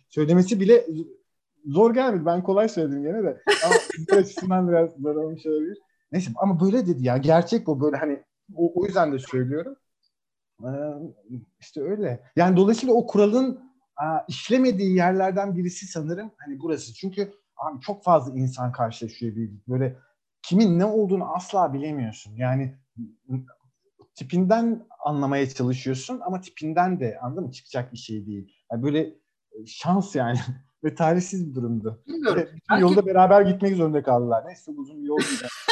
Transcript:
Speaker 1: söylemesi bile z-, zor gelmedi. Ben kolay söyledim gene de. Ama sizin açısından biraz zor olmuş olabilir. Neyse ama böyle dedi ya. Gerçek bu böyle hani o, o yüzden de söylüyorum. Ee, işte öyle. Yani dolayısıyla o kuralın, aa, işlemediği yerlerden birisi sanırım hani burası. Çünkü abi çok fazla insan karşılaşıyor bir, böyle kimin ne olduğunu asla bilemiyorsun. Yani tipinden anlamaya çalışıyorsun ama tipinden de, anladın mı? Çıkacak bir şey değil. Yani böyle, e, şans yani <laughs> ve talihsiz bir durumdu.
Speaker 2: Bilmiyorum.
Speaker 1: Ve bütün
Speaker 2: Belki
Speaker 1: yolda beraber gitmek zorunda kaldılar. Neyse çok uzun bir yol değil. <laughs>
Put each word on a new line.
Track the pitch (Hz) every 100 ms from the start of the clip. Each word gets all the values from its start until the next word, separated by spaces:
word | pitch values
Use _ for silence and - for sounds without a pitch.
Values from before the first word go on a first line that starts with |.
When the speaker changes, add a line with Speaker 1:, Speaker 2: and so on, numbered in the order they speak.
| _
Speaker 1:
söylemesi | - 151 180 185 214
bile | 190 233
z-, | - 160 160 - _ _ _ _ 147
zor | 147 226
gelmedi. | 233 269 196 160
Ben | 175
kolay | 185 196 220
söyledim | 220 156 139
gene | 143 208
de. | 190 127 - 403 165
Ama | 220 -
sizin | - 160 403
açısından | 196 - 185 185 180
biraz | 170 165
zor | 151 143 151
olmuş | 156 160 156
olabilir. | 151 156 208 _ _ _
Neyse | 170 185 -
ama | 196 175
böyle | 190 233 185
dedi | 147 127
ya. | 127
Gerçek | 139 160 170 233 180
bu | 139
böyle | 147 139
hani | 151 139 - _ - 180
o, | 170 175
o | 202
yüzden | 185 160
de | 135
söylüyorum. | 127 131 127 147 190 277 _ _ _ _ _ _ _ _
Ee, | 120 139 151 143 156 - - 123 - _
işte | - -
öyle. | 143 208 185 117 _ -
Yani | 175 185
dolayısıyla | 196 226 262 240
o | 233
kuralın, | 202 208 233 262 - - _ _ -
aa, | 151 156 -
işlemediği | 143 - 254 262 190 196 185
yerlerden | 175 190 190 190 202 175
birisi | 180 180 190
sanırım | 170 156 175 214 -
hani | 143 135
burası. | 165 151 -
Çünkü | 113 190 185 196 - _ -
abi | 147 139
çok | 131 202
fazla | - 165 127 127
insan | 131 127 127
karşılaşıyor | 123 113 113 113 - 117 107
bir, | 113 101 -
böyle | 127 131 127 _ _ _ _
kimin | - 180 220 170
ne | 202
olduğunu | 214 202 190 - 170
asla | 180 202 165
bilemiyorsun. | 135 151 147 113 107 104 107
Yani | 127 131 131 - _ - 117 _ - 131 127 _ _ _ _ _ _ -
tipinden | 131 175 185 226 233 220 - - 147
anlamaya | 147 139 139 135
çalışıyorsun | - 123 127 131 131 - 254 -
ama | 185
tipinden | 185 - 156 160 185 180
de, | 123 104
anladın | 123 156
mı? | 147
Çıkacak | - - 131 123
bir | 139
şey | - 107 101
değil. | 104 98 _ -
Yani | 117
böyle, | 139 147 156 - _ _ _
e, | 110 113
şans | - 160 190 196 147
yani | 120 120 - 123
<laughs> | _ _
ve | 156 156
talihsiz | 160 175 180 196 165
bir | 127
durumdu. | 120 117 107 110 -
Speaker 2:
Bilmiyorum. | 330 262 180
Speaker 1:
Ve | 160
bütün | 160 -
Speaker 2:
Belki | 202
Speaker 1:
yolda | 180 185 190
beraber | 185 185 202
gitmek | 196 185 196 190
zorunda | 160 151
kaldılar. | 139 120 120 113 165
Neyse | 180 -
çok | 147
uzun | 139 151
bir | -
yol | -
değil. | - 254
<laughs> | 247 - -